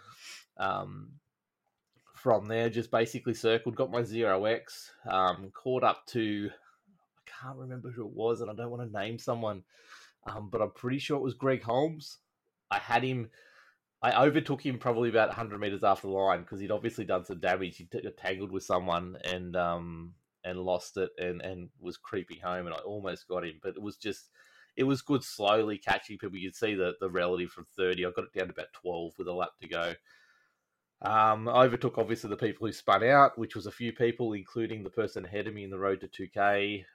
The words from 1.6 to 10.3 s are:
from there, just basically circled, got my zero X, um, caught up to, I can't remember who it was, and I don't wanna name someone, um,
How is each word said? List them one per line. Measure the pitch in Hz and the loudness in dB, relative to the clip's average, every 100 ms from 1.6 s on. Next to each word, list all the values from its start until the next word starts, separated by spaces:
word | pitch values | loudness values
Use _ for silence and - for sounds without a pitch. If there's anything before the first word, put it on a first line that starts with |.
| _ _ _ _ _ | _ _ _ _ _
from | - 131 107 104 | -2 4 4 4
there, | 113 117 | 0 0
just | 113 110 | 0 0
basically | 113 117 127 120 | 2 2 -2 -4
circled, | 113 110 113 123 117 | 0 4 2 2 -2
got | 131 | 0
my | 120 | 0
zero | 110 113 110 95 | -2 0 2 4
X, | 107 117 - - - - - | 2 0 -4 -18 -18 -14 -2
um, | 95 92 90 95 | 2 4 2 -6
caught | - 127 127 | -8 -2 2
up | 120 - - | 2 2 -2
to, | 123 107 104 101 - _ _ _ _ _ _ | -2 0 -2 -4 -8 _ _ _ _ _ _
I | - | -20
can't | - 131 131 | -16 -14 -12
remember | 131 123 120 | -10 -10 -10
who | 120 | -10
it | 104 | -8
was, | - 113 117 | -2 0 0
and | 110 | -4
I | |
don't | 104 120 | -6 -8
wanna | 120 120 | -6 -6
name | 104 104 117 | -6 -6 -6
someone, | - 117 110 98 - _ - - - _ | -4 -2 -2 -4 -10 _ -20 -20 -20 _
um, | 107 | -12